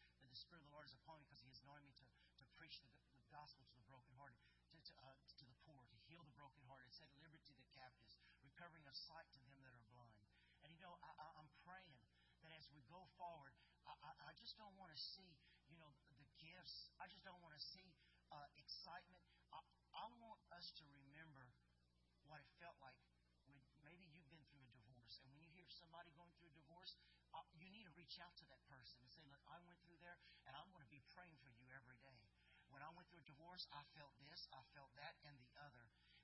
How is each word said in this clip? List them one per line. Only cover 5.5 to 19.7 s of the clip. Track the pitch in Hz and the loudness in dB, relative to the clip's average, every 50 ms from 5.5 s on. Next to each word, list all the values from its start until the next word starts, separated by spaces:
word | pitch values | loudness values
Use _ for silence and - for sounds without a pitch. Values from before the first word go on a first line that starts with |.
| - - - | -6 -8 -8
poor, | 156 147 135 120 113 | -6 -6 -6 -6 -8
to | 110 - - | -8 -8 -6
heal | - 165 - 139 | -6 -4 -4 -4
the | 156 117 | -4 -2
brokenhearted, | 143 143 139 - 151 131 127 135 131 123 127 | 0 0 0 -2 -4 -2 0 0 0 0 -2
set | - - 160 135 | -2 -2 -2 -4
at | 139 139 | -6 -6
liberty | 160 160 151 151 - 147 135 | -6 -4 -6 -6 -6 -6 -8
the | 120 123 - | -8 -8 -6
captives, | - 127 - 123 - - 120 101 - - - - - - - | 0 0 0 0 0 -4 -8 -8 -8 -8 -8 -12 -12 -8 -8
recovering | 139 - - 175 170 160 160 151 | -6 0 2 2 2 2 0 -2
of | 139 135 - - - | 4 6 6 6 6
sight | 156 160 160 - | 4 2 0 0
to | - 131 127 | -4 -8 -8
them | 131 135 135 135 | -8 -8 -6 -6
that | 131 | -6
are | 123 120 113 104 | -6 -6 -6 -6
blind. | 117 127 120 113 110 107 104 - - - - - - - - | -6 -6 -6 -6 -6 -10 -10 -12 -12 -14 -14 -14 -12 -8 -6
And, | 151 165 | -6 -2
you | 156 | 0
know, | 190 175 175 175 | 2 2 2 2
I, | - 147 156 | 2 2 4
I, | - 151 160 160 151 | 4 4 4 4 0
I'm | 156 151 - - - | -2 -2 -6 -4 0
praying | 170 185 190 185 170 135 120 104 - - - - - - - 156 | 0 0 2 0 -2 -6 -8 -10 -12 -14 -16 -16 -16 -12 -8 -2
that | 156 | 0
as | 160 156 147 135 143 | 0 0 0 -2 -4
we | 151 117 117 | -6 -4 -2
go | 170 185 185 - - | -2 -2 -2 -2 4
forward, | - 175 175 165 151 139 135 120 - - - - - - 165 | 6 8 8 8 6 2 -2 -6 -8 -12 -16 -16 -2 2 2
I, | 147 - | 2 4
I, | 147 151 - - - - | 4 2 2 4 2 2
I | 165 | 2
just | - 233 - - 220 | 4 4 4 4 4
don't | 220 202 190 | 2 0 2
want | 196 190 170 | 2 0 4
to | 151 - - - - | 6 8 8 8 6
see, | 196 190 175 156 - - - - - - 135 | 4 2 -4 -6 -8 -8 -12 -12 -12 -8 -8
you | 160 165 | -6 -4
know, | 160 147 - - - - 139 117 | -4 -4 -6 -8 -10 -12 -8 -8
the | 143 - - | -8 -8 -4
gifts. | - 156 160 180 185 165 - - - - - - - | -2 -2 0 0 2 4 4 6 6 4 2 4 4
I | 180 185 | 4 4
just | 202 180 190 | 4 2 2
don't | 190 180 180 | 2 2 2
want | 170 160 151 | 0 -2 6
to | 143 - - | 8 8 8
see, | - 180 190 180 151 - - - - - - - | 8 4 0 -4 -8 -10 -12 -14 -14 -16 0 2
uh, | 160 147 143 143 - - | 4 4 4 4 0 -4
excitement. | - - - - - 180 165 180 - 180 180 175 - - - - - - | 4 6 6 6 8 6 6 6 4 2 -6 -10 -10 -12 -14 -16 -2 4
I, | 143 151 - - | 4 4 4 2